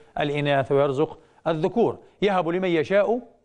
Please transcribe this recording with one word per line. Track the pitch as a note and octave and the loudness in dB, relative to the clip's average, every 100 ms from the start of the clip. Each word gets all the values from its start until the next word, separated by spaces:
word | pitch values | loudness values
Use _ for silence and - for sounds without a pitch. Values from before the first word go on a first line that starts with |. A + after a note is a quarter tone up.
| - - | -10 -6
الإناث | D3+ C#3+ C#3+ C#3 C3 | -4 -2 0 0 2
ويرزق | C#3 C#3+ C3 D#3 - _ _ - | 2 2 0 -2 -6 _ _ -4
الذكور، | D#3+ F3+ A#3 E3 G2 - - | -2 -2 0 0 -2 -12 -4
يهب | G3 F#3 E3 | -2 0 0
لمن | F3+ F#3 | -2 0
يشاء. | E3 C#3+ G3 G3+ A#3+ - _ | 0 2 2 2 -2 -6 _